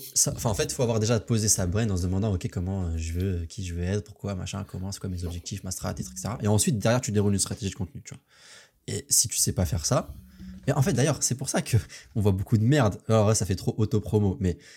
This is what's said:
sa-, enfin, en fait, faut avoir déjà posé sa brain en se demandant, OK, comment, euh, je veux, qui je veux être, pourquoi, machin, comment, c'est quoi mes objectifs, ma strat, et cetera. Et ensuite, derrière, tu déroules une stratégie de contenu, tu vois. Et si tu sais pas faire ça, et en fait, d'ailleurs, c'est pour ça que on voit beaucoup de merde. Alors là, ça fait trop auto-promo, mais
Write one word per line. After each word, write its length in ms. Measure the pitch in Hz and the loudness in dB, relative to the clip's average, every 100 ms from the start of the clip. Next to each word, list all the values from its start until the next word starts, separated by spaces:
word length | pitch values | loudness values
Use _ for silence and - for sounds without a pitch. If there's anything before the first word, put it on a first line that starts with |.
| - | -2
sa-, 200 | - 147 - | 0 0 0
enfin, 160 | 123 | -2
en 20 | |
fait, 180 | 104 147 | 0 -2
faut 120 | - | 0
avoir 160 | 117 113 | 0 2
déjà 200 | 107 113 | 2 2
posé 300 | - 113 107 | 2 2 4
sa 160 | - 90 | 2 2
brain 240 | 101 113 | 2 2
en 80 | 92 | 0
se 60 | |
demandant, 280 | 90 95 107 | 0 0 0
OK, 160 | 90 - | 0 -2
comment, 340 | - 90 98 87 | -4 -4 -2 -2
euh, 80 | 82 | -4
je 160 | 80 | -4
veux, 320 | 85 98 87 82 | -2 0 -2 -4
qui 180 | - 92 | -8 -8
je 80 | |
veux 80 | 85 | -4
être, 200 | 87 104 | -2 -2
pourquoi, 320 | 104 - 101 92 | -4 -10 -8 -6
machin, 280 | 92 98 | -6 -8
comment, 280 | 98 92 95 | -8 -8 -8
c'est 80 | 98 | -8
quoi 100 | 98 | -8
mes 140 | 90 85 | -6 -6
objectifs, 380 | 87 - 101 | -8 -8 -10
ma 80 | 92 | -8
strat, 240 | - 92 92 | -6 -6 -6
et 60 | |
cetera. 340 | - - 95 120 | -8 -8 -6 -2
Et 40 | 104 | 2
ensuite, 300 | 104 - 113 | 4 4 2
derrière, 240 | 110 123 | 4 2
tu 100 | - | 2
déroules 220 | 104 101 | 2 2
une 60 | 98 | 2
stratégie 320 | - - 98 | 0 -4 -6
de 40 | - | -6
contenu, 260 | 92 - - | -8 -10 -16
tu 80 | |
vois. 80 | - _ _ - - - _ - | -20 _ _ -20 -20 -20 _ -8
Et 200 | 104 - | -8 0
si 180 | - - | 0 2
tu 100 | - | 0
sais 160 | - | 0
pas 120 | 95 87 | 0 0
faire 200 | - - | 0 0
ça, 260 | 135 - - - - - - - | 0 -2 -12 -18 -18 -16 -8 -2
et 40 | |
en 100 | 143 | 2
fait, 120 | 190 | 2
d'ailleurs, 280 | 123 151 143 | 2 2 2
c'est 140 | - 123 | -2 -2
pour 140 | 139 | -2
ça 120 | 196 | -2
que 160 | - 113 - - - 110 | 2 0 0 -12 -8 0
on 60 | |
voit 100 | 101 | 2
beaucoup 260 | 95 - 107 | 2 2 2
de 60 | |
merde. 340 | 113 151 107 90 - | 4 4 4 0 2
Alors 200 | 110 104 | 4 6
là, 80 | 110 | 4
ça 100 | 95 | 2
fait 100 | 95 | -2
trop 180 | - - | -2 0
auto-promo, 600 | 107 107 - 107 101 - | 2 0 2 2 2 2
mais 180 | 92 85 - | 0 -2 -8